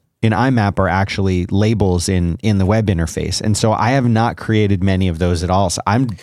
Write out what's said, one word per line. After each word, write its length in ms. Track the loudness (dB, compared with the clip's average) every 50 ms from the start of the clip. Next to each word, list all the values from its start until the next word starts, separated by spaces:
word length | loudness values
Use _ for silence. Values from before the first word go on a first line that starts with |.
| _ _ _ _
in 100 | -2 0
I 200 | 2 2 2 2
map 280 | 2 2 0 0 0 0
are 80 | 0
actually 600 | 0 0 0 -2 -2 -2 -2 -2 0 0 -2 -2
labels 600 | -2 0 0 0 0 0 0 0 0 0 0 0
in, 300 | 0 0 0 0 -2 -4 -2
in 180 | -2 0 0 2
the 60 | 2
web 220 | 2 0 0 0
interface. 540 | 0 0 0 -2 -4 -4 -6 -6 -6 -6 -4
And 160 | -2 -2 -2
so 160 | 0 0 0 2
I 160 | 2 2 2
have 180 | 0 0 2
not 300 | 2 2 2 0 0 -4
created 440 | -6 -4 0 2 2 2 2 2 0
many 280 | 0 0 2 2 0 0
of 100 | 0 0
those 240 | 0 0 0 0 0
at 60 | 0
all. 200 | 0 2 0 0
So 120 | -2 -2 0
I'm 220 | 0 0 2 0 -2 -4 -10